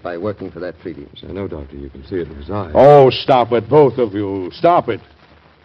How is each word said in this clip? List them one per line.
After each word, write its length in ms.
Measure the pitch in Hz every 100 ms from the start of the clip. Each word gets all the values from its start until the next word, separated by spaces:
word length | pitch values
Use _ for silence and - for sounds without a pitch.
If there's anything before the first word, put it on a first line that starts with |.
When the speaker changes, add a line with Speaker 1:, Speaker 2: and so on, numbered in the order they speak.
Speaker 1:
by 140 | 92 85
working 340 | 104 101 95
for 80 | 85
that 180 | 87 82
treaty. 260 | 92 71 73
Speaker 2:
Yes, 100 | - 76
I 20 |
know, 160 | 90 95
Doctor. 300 | 80 71 71
You 120 | 69
can 160 | 69 67
see 120 | 95
it 100 | 78
in 80 | 73
his 140 | 73
eyes. 240 | 101 87 95
Speaker 3:
Oh, 340 | 127 147 127
stop 440 | 127 - 127 117
it, 160 | 120 110
both 280 | 147 139 135
of 160 | 117
you. 380 | 98 101 98 90
Stop 360 | - 170 175 -
it. 100 | 101 - _ _ _ _ _